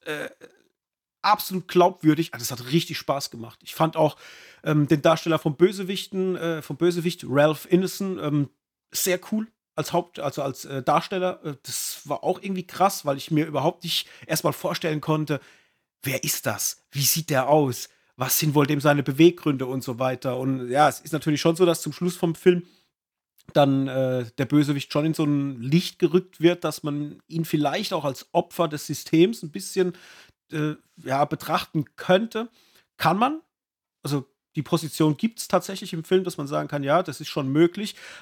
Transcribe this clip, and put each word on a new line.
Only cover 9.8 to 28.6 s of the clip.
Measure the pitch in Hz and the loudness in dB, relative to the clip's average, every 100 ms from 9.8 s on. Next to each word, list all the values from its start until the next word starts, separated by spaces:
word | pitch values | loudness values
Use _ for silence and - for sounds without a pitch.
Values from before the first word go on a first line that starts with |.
| - | -2
Haupt-, | 175 175 - | -2 -2 -6
also | 147 151 | -6 -4
als, | 139 123 - | -6 -8 -10
äh, | 135 | -4
Darsteller. | 127 151 - 190 180 - | 2 2 0 -2 -2 -4
Äh, | 156 131 | -10 -12
das | - - - - | -10 -8 -8 -10
war | 147 143 | -8 -4
auch | 170 185 | -2 -2
irgendwie | 202 185 170 | -4 -8 -8
krass, | - 196 - | 2 2 2
weil | 147 139 | -4 -4
ich | - | 0
mir | 151 | 0
überhaupt | 156 143 156 - | 0 0 0 -2
nicht | 165 - - - - | -4 -6 -6 -14 -6
erstmal | 160 156 | -2 -2
vorstellen | - 160 165 165 151 | -2 -4 -4 -4 -2
konnte, | 160 156 151 139 - _ _ _ _ _ | 0 0 0 -4 -6 _ _ _ _ _
wer | 135 131 | -6 -4
ist | 147 - 113 | -4 -4 -4
das? | 104 - - _ | -4 -6 -8 _
Wie | 143 | -2
sieht | 131 165 156 | 0 -2 0
der | 135 131 | 0 4
aus? | 156 139 120 - _ _ | 4 4 -2 -12 _ _
Was | - 127 - | -8 -4 0
sind | 156 | 2
wohl | 147 143 | 2 2
dem | 143 | 2
seine | 147 143 | 2 2
Beweggründe | 135 135 170 175 156 135 127 | 0 6 6 6 -2 -2 -4
und | 131 | -6
so | 131 117 | -6 -4
weiter? | 131 127 135 127 | -2 -2 -4 -4
Und | 131 135 123 | -4 -4 0
ja, | 135 147 | 4 4
es | - | 2
ist | 151 | -6
natürlich | 151 156 143 | -4 0 2
schon | 165 165 | 2 4
so, | 175 | 2
dass | 160 | 2
zum | 156 | -4
Schluss | - 180 - | -4 -4 -2
vom | 170 165 | -2 4
Film | 185 180 - _ _ _ _ _ _ _ - | 4 4 -2 _ _ _ _ _ _ _ -2
dann, | 151 139 135 135 | 2 4 2 0
äh, | 131 131 127 117 - | 0 0 -2 -4 -4
der | |
Bösewicht | 127 147 143 143 - | 2 2 2 -2 -2
schon | 147 160 | 0 0
in | |
so | 160 | 0
ein | 147 143 139 127 | 0 0 -2 -6
Licht | 127 170 180 - | 0 2 2 0
gerückt | 170 185 - - | 2 2 0 2
wird, | 165 170 | 2 2
dass | 156 - | -2 -4
man | 151 147 147 - _ | -6 -4 -6 -12 _
ihn | 165 | -6
vielleicht | 160 156 147 180 208 | -2 0 0 0 -4
auch | 175 | -4
als | 143 123 - | -4 -6 -4
Opfer | 175 - - | -2 -2 -2